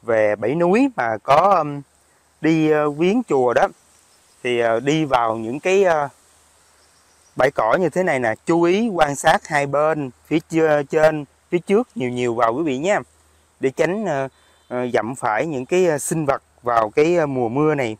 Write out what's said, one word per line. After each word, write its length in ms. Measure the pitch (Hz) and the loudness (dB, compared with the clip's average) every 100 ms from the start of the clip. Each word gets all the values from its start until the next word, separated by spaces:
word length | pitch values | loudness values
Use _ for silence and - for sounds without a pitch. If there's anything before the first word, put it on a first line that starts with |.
về 340 | - 113 107 104 | 0 0 2 0
Bảy 180 | 107 | -2
Núi 340 | 156 175 208 277 240 | 0 0 2 0 -2
mà 200 | 117 110 | -4 -4
có, 320 | - 143 190 185 | 2 4 4 2
ừm, 260 | 147 143 139 _ _ _ _ _ | 0 -8 -14 _ _ _ _ _
đi, 300 | 156 160 156 | 0 2 2
ờ, 200 | 151 151 | 2 0
viếng 320 | 147 175 233 240 | 0 0 0 0
chùa 240 | 143 123 | 0 2
đó, 140 | 120 170 - _ _ _ _ _ _ | 2 0 -2 _ _ _ _ _ _
thì, 180 | 127 120 | -4 0
ờ, 200 | 117 113 | 0 0
đi 240 | 139 156 | 0 -2
vào 320 | 156 127 117 113 | 0 0 0 -4
những 240 | 113 139 | -6 -6
cái, 240 | 185 190 | -2 2
ờ, 240 | 190 160 139 _ _ _ _ _ _ _ _ _ _ _ _ - | 2 0 -2 _ _ _ _ _ _ _ _ _ _ _ _ 0
bãi 140 | 127 | 0
cỏ 220 | - 113 143 | 2 0 2
như 80 | 175 | 0
thế 140 | 180 | 0
này 160 | 185 139 | -2 0
nè, 160 | 117 110 - | -2 -4 -2
chú 160 | 170 | 0
ý 260 | 170 190 233 | 2 0 -2
quan 280 | 175 151 139 | 0 0 2
sát 300 | 160 190 - | 2 0 0
hai 200 | 151 143 | -2 0
bên, 440 | 139 151 156 135 - _ | 0 0 -2 -6 -12 _
phía 120 | 151 - | -4 -2
chê-, 340 | 160 160 147 | 0 2 2
trên, 420 | 139 160 156 156 143 _ _ | 0 2 2 2 -8 _ _
phía 100 | 180 | -4
trước 300 | - 202 247 | 0 0 0
nhiều 160 | - 127 | -6 -4
nhiều 240 | 123 123 | -2 -2
vào 200 | 117 117 | 2 0
quý 80 | 120 | 0
vị 160 | 165 131 | -2 -2
nha, 220 | 170 196 - _ _ _ _ _ | -2 -2 -4 _ _ _ _ _
để 100 | 135 | -4
tránh, 340 | - 160 202 202 | 0 -2 -2 -4
ờ, 220 | 143 135 _ _ _ _ | -4 -6 _ _ _ _
ờ, 220 | 123 123 | -6 -2
dặm 240 | 117 107 | -2 -2
phải 320 | 135 123 107 156 | -4 -2 -2 -2
những 200 | 139 127 | -6 -2
cái, 200 | 180 185 | 0 2
ờ, 120 | 147 | 0
sinh 280 | - 165 143 | -4 -4 -2
vật 160 | 127 _ _ | -4 _ _
vào 280 | 120 117 110 | -2 -2 0
cái, 260 | - 156 175 | 0 2 2
ờ, 100 | 151 | 0
mùa 220 | 131 117 | -2 -2
mưa 260 | 127 156 | 0 0
này. 220 | 147 120 | 0 -4